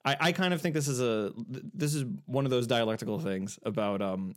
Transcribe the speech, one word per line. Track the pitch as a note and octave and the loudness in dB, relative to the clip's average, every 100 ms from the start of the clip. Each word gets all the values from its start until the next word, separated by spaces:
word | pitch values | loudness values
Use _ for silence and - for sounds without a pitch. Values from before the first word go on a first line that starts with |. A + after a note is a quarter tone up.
I, | C#3 C#3 | 0 2
I | D#3+ | 2
kind | F3 F#3 | 2 2
of | F3 | 2
think | E3+ | 0
this | D#3 C#3+ | 0 0
is | B2+ | 2
a, | B2 A2 G#2 | 2 2 0
th-, | - A2+ C3 D3 - | -4 -8 -8 -8 -2
this | D3 | -2
is | D3+ B2+ G2+ - | 0 -2 -6 -4
one | C3 C#3 | 0 2
of | |
those | B2+ A#2+ | 2 4
dialectical | A#2+ A2+ A2 A2 G#2 | 2 2 0 -2 -2
things | E2 F#2+ G2 - | -2 -2 -4 -6
about, | - G#2 G#2 G2+ | -4 0 0 0
um, | G2+ F#2+ F#2+ | 0 -2 -4